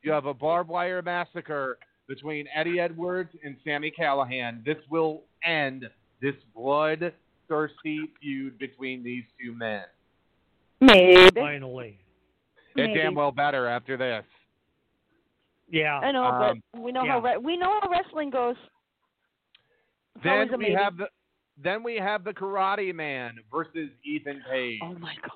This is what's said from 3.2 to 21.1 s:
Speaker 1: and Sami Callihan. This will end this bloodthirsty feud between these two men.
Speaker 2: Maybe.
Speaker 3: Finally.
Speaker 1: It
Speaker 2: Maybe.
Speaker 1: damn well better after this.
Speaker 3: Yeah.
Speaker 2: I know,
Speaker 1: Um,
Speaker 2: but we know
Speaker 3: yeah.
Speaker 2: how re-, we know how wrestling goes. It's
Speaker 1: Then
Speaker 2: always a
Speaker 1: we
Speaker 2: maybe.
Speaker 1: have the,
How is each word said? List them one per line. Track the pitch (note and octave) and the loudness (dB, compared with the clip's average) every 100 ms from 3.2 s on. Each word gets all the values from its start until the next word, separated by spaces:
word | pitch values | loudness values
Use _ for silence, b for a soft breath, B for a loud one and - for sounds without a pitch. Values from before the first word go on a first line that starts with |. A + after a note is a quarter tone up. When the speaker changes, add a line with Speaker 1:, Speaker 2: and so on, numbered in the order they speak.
| F3 - D3 | -8 -12 -18
Speaker 1:
and | C3 D#3 | -14 -6
Sami | D3 D3+ D3+ | -4 -6 -4
Callihan. | D#3+ C#3 B2+ B2+ A#2+ A#2 A2+ | -2 0 -2 -4 -8 -8 -6
This | D3+ - | -6 -4
will | D#3+ D#3+ D#3 - _ E3+ | -2 -2 -4 -16 _ -2
end | D#3+ C#3 C3 A#2+ _ _ _ | 0 -2 -6 -16 _ _ _
this | C3+ - _ A2+ | -6 -6 _ -8
bloodthirsty | B2+ D3 D#3 D#3 F3 D#3+ _ _ _ D3+ D3+ - D#3 D3+ D#3 _ | -2 0 0 0 -6 -8 _ _ _ -4 -4 -6 -8 -6 -8 _
feud | D3 C3+ C3+ A#2 | -10 -8 -8 -10
between | C3+ - C3 B2+ | -14 -10 -10 -10
these | A#2+ B2 A#2 _ | -8 -10 -12 _
two | B2 | -14
men. | A#2 A2+ G#2 F2+ _ _ _ _ _ _ _ _ _ | -8 -6 -6 -10 _ _ _ _ _ _ _ _ _
Speaker 2:
Maybe. | C4 G3+ F3+ F3+ F#3 F#3 | 10 10 12 12 12 10
Speaker 3:
Finally. | D3 C#3+ C3 B2+ A#2 G2 _ _ _ _ _ _ _ - | -4 -6 -10 -12 -14 -18 _ _ _ _ _ _ _ -2
Speaker 1:
It | D3 | 0
Speaker 2:
Maybe. | G3+ | 0
Speaker 1:
damn | D#3 D3+ | 0 0
well | C#3+ | -2
better | C#3 C#3+ C#3 B2 | 0 -2 0 -2
after | A#2+ A#2+ C3 | -4 -6 -4
this. | B2+ A2+ G2+ _ _ _ _ _ _ _ _ _ _ _ _ _ _ | -4 -4 -8 _ _ _ _ _ _ _ _ _ _ _ _ _ _
Speaker 3:
Yeah. | D#3+ D3+ C#3+ | -2 0 0
Speaker 2:
I | F#3 | -2
know, | C4+ B3+ | 0 0
Speaker 1:
Um, | B3 B3+ A#3+ - | 2 0 -2 -8
Speaker 2:
but | A#3 | -12
we | A#3 | -8
know | B3+ | -4
Speaker 3:
yeah. | B3+ | -2
Speaker 2:
how | B3+ | 0
re-, | A#3 A#3+ | 0 -2
we | B3+ F4 | -4 -4
know | F4+ G#4 | -2 -2
how | G4 | 0
wrestling | F4 G4 D#4 D4 | -2 -4 -8 -6
goes. | B3+ A#3+ B3 - _ _ _ _ _ _ _ _ _ _ _ _ _ _ - | -4 -4 -6 -12 _ _ _ _ _ _ _ _ _ _ _ _ _ _ -6
It's | |
Speaker 1:
Then | E3 | 0
Speaker 2:
always | G3+ A3 | 2 2
a | G#3+ | -2
Speaker 1:
we | G#3 | 0
Speaker 2:
maybe. | F3+ | 0
Speaker 1:
have | G3+ F3+ | 0 -2
the, | G3 | -12